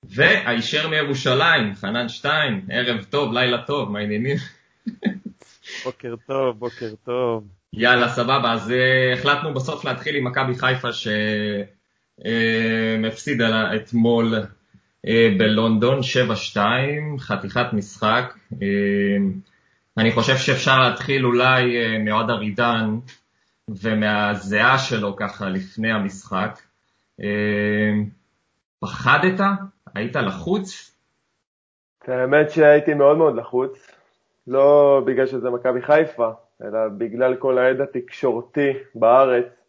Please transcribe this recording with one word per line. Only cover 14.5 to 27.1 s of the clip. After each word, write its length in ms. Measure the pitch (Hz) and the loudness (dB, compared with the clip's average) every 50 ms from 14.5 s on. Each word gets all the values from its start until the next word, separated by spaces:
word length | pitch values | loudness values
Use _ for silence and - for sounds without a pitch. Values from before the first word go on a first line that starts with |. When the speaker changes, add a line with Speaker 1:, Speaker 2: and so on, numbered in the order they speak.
| - _ _ _ _ - _ _ _ _ _ | -14 _ _ _ _ -20 _ _ _ _ _
Speaker 1:
אה, 220 | - 110 117 117 113 101 95 | 0 4 4 6 6 6 4
בלונדון, 640 | 110 107 110 110 110 113 113 107 110 120 135 139 127 | 2 2 2 2 2 2 2 2 2 2 2 0 -2
שבע 340 | - - 131 127 110 113 | -2 0 0 0 0 -2
שתיים, 840 | 101 - - - 107 101 107 117 127 135 139 147 151 151 151 147 135 | -4 -6 -6 -2 0 0 2 2 0 0 -2 -4 -4 -6 -6 -8 -10
חתיכת 480 | - - 104 98 - 98 - 127 123 - - | -6 -6 -6 -6 -6 -4 -2 -2 -2 -2 -2
משחק. 640 | 104 98 - - - - 107 110 123 123 123 - - _ _ - - 98 | -6 -6 -6 -10 -4 0 0 2 2 0 -4 -10 -18 _ _ -12 -6 -4
אה, 540 | 98 101 101 101 101 101 101 101 101 101 101 101 98 92 95 - _ _ _ _ _ _ _ _ _ _ - | -2 0 0 0 0 0 0 0 0 2 0 0 0 -2 -6 -10 _ _ _ _ _ _ _ _ _ _ 0
אני 140 | 113 113 113 | 0 2 2
חושב 240 | 120 113 131 131 | 2 2 2 0
שאפשר 420 | 131 - - 135 127 - 143 131 131 | 0 2 0 0 0 2 2 4 4
להתחיל 460 | 131 120 - - - - 139 135 127 | 4 2 0 -2 -4 -2 -2 0 2
אולי, 500 | 123 120 123 127 131 131 127 123 123 120 | 2 2 4 4 4 4 4 2 2 0
אה, 220 | 120 117 113 110 110 | 0 0 -2 -2 -2
מאוהד 320 | 107 107 107 110 113 110 | -2 0 0 0 0 0
ארידן 680 | 120 107 104 107 98 95 120 120 117 113 110 110 107 113 123 - - _ _ _ _ _ _ _ _ _ _ - | -2 -2 -4 -6 -2 0 0 0 2 0 0 -2 -4 -4 -6 -12 -20 _ _ _ _ _ _ _ _ _ _ -14
ומהזיעה 1080 | 107 95 - 113 110 107 107 104 104 104 104 104 104 98 92 98 104 104 110 123 131 131 | -14 -6 -4 -2 -2 0 0 0 0 0 0 -2 -2 -4 -6 -4 0 2 4 4 4 2
שלו 380 | 131 - 123 110 104 101 98 | 0 -2 -4 -2 -2 -4 -4
ככה 320 | - 107 101 - - 104 98 | -4 -8 -8 -6 -6 -6 -4
לפני 440 | 92 95 92 - - - 110 113 113 | -4 -4 -6 -8 -8 -4 -2 -2 0
המשחק. 680 | 107 101 98 95 - - - 98 92 98 110 - - - _ _ _ _ _ _ _ _ _ | 0 -2 -4 -6 -10 -14 -6 -4 -4 -4 -4 -6 -12 -20 _ _ _ _ _ _ _ _ _